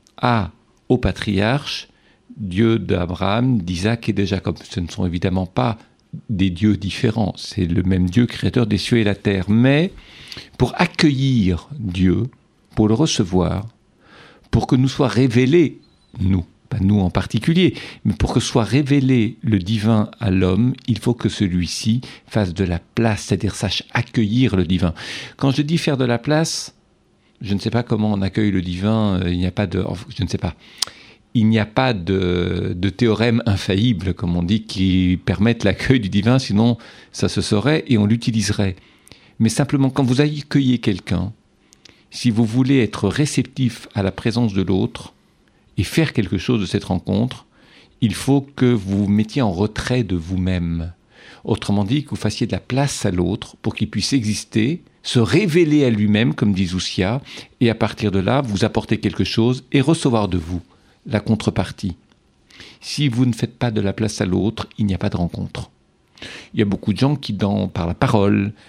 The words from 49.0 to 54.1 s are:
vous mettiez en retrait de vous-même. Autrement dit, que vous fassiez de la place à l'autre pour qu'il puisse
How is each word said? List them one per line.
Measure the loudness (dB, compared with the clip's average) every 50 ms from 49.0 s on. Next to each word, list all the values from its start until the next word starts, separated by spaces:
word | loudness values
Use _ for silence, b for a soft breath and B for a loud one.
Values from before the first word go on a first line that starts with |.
| 2
vous | 2
mettiez | 2 2 0 0 -2 -2
en | 0 0
retrait | 0 0 -2 -2 -2 -4 -4 -2 -2 -2 0
de | -2 -4
vous-même. | -4 -4 -4 -4 -2 0 0 0 -2 -2 -2 -4 -4 -6 -8 -10 _ B B B B B B B B B
Autrement | -2 -2 -2 0 0 0 0 0
dit, | 0 -2 -2 -4
que | -6
vous | -8
fassiez | -6 -4 -4 -4 -4 -4
de | -4
la | -4 -6
place | -6 -4 -2 -2 -2 -2 -2 -4 -4
à | -2
l'autre | 0 0 0 -2 -2 -4 -8 -14 -18 -8
pour | -8 -6 -4
qu'il | -4 -4 -4
puisse | -4 -4 -2 0